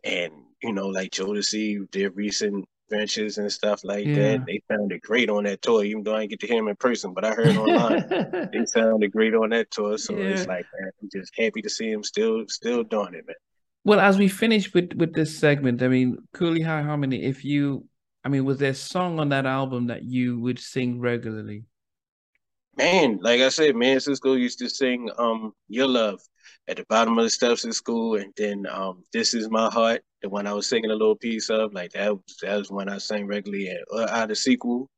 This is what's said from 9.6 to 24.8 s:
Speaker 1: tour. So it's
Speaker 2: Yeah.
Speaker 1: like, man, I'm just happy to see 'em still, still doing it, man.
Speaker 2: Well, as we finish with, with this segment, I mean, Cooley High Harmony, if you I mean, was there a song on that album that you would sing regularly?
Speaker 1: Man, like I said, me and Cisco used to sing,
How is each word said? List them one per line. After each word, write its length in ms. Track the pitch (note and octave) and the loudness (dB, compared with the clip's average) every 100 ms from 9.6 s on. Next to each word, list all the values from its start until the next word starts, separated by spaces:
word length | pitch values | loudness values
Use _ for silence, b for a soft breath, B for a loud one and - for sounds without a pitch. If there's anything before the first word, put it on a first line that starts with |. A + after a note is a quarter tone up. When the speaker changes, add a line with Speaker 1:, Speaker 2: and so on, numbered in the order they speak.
| A2 | 0
Speaker 1:
tour. 260 | - G#2 G#2+ | -2 -2 -2
So 260 | - G2+ F#2+ | -4 -4 -2
it's 200 | C3+ F3+ | -2 -2
Speaker 2:
Yeah. 0 | |
Speaker 1:
like, 200 | F2+ F2 | -6 -8
man, 180 | - F#2+ - | -12 -12 -12
I'm 80 | G2+ | -12
just 200 | G2 F#2 - | -12 -12 -2
happy 240 | A2+ G#2+ | -2 -2
to 80 | G#2 | -8
see 220 | - A2+ | -6 -4
'em 120 | G#2+ | -4
still, 420 | G#2 - A2+ A2+ G#2 | -4 0 0 0 -4
still 360 | - A2+ A#2+ | -6 -2 -2
doing 300 | A2+ A2 F#2+ F2 | -2 -2 -4 -8
it, 100 | - | -16
man. 80 | E2 _ _ _ _ - | -18 _ _ _ _ 4
Speaker 2:
Well, 140 | G#3 | 6
as 180 | G3 F#3+ | 6 6
we 100 | G3 | 4
finish 460 | F#3+ A3+ A3 F#3+ | 4 2 2 2
with, 200 | F3+ F3 - | 0 0 0
with 180 | E3 | 0
this 240 | E3 D#3 - | 0 -2 2
segment, 440 | D3+ C#3+ C3 A#2+ | 2 4 2 2
I 40 | B2+ | 2
mean, 300 | B2+ B2+ G#2+ - | 4 2 0 -10
Cooley 280 | - E3+ E3 | -2 0 2
High 200 | D#3+ D#3 | 0 -2
Harmony, 400 | D3 D3 C#3 B2 | -2 -2 -2 -2
if 220 | F#2+ C3+ C#3 | -2 -4 -2
you 420 | C#3+ C#3+ C3+ - _ _ _ | 0 0 -2 -10 _ _ _
I 60 | C#3 | -2
mean, 140 | C#3 C3+ | 0 0
was 120 | C3+ | 2
there 120 | C#3 | 0
a 40 | C3+ | 0
song 440 | - F#3 F3+ D#3+ | -4 -4 -2 0
on 100 | D3+ | 0
that 160 | C#3 C3+ | 2 0
album 420 | C3+ C3+ B2+ A#2+ | 0 -2 -2 -4
that 160 | A#2 | -6
you 360 | - B2+ B2 A#2+ | -4 -2 0 -2
would 180 | A#2+ B2 | -4 -4
sing 400 | - C#3 B2 A#2+ | -6 -4 -2 -2
regularly? 680 | A#2+ A#2+ A#2+ A2 G#2+ G#2 A2+ _ _ _ _ _ _ _ _ _ _ - | -2 -2 -4 -8 -10 -12 -16 _ _ _ _ _ _ _ _ _ _ 0
Speaker 1:
Man, 400 | D3 F#3 C#3+ G2+ | 2 4 4 2
like 200 | G#2+ A#2+ | 2 4
I 80 | C3 | 4
said, 260 | C3 D#3 A#2 | 4 4 4
me 180 | B2 | 4
and 80 | C3+ | 4
Cisco 320 | C#3 C3+ C3 | 0 -2 2
used 260 | C3 B2 - | 2 0 -4
to 100 | A#2+ | -8
sing, 400 | - | -2